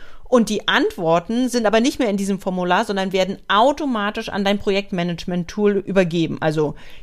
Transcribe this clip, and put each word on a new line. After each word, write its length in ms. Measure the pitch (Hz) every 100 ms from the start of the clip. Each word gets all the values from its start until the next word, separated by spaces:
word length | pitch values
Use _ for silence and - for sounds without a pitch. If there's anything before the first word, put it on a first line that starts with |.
| - - -
und 220 | 247 214
die 180 | 214 -
Antworten 840 | 214 415 220 160 170 170 233 254
sind 160 | 240 214
aber 120 | 220
nicht 200 | 254 -
mehr 100 | 233
in 80 | 202
diesem 220 | 196 190
Formular, 440 | 196 185 180 180
sondern 300 | 233 196 190
werden 240 | 185 185 - -
automatisch 840 | 202 262 294 285 220 202 226 220
an 140 | 202
dein 140 | 196 202
Projektmanagement-Tool 1300 | 208 196 202 180 175 170 - 175 170 208 208 202 -
übergeben. 520 | 190 175 170 160 -
Also 340 | - 156 147 - - -